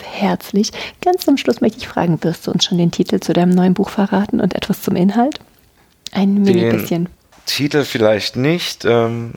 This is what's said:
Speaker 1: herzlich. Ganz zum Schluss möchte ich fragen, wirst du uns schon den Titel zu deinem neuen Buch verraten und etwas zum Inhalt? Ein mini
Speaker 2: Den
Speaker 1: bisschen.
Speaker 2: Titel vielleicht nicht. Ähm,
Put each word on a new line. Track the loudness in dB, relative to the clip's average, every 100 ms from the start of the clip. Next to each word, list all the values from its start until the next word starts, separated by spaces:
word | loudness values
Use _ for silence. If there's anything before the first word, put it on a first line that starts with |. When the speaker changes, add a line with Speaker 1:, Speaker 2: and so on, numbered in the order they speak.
Speaker 1:
herzlich. | -14 -4 -2 -2 -2 -2 -2 -4 -14 -4
Ganz | 0 0
zum | 2 0
Schluss | 0 0
möchte | 0 -2
ich | -8
fragen, | -2 0 0
wirst | 0 -4 -4
du |
uns | -2
schon | 0 2
den | 0
Titel | 0 -2 0
zu | 0
deinem | 2 4
neuen | 4 4
Buch | 2 -2
verraten | -2 0 0 0 0
und | 0
etwas | -2 -4 -4
zum | -2 2
Inhalt? | 2 2 0 -2 -16 _ _ _ _ _ -8
Ein | -2 2
mini | 2 4 4
Speaker 2:
Den | 2 0
Speaker 1:
bisschen. | 0 -2 -4 -8 _ -16 -8
Speaker 2:
Titel | -4 0 0
vielleicht | 0 2 2 2 -2 -2
nicht. | 0 0 -4 -4
Ähm, | 0 2 2 -2 -8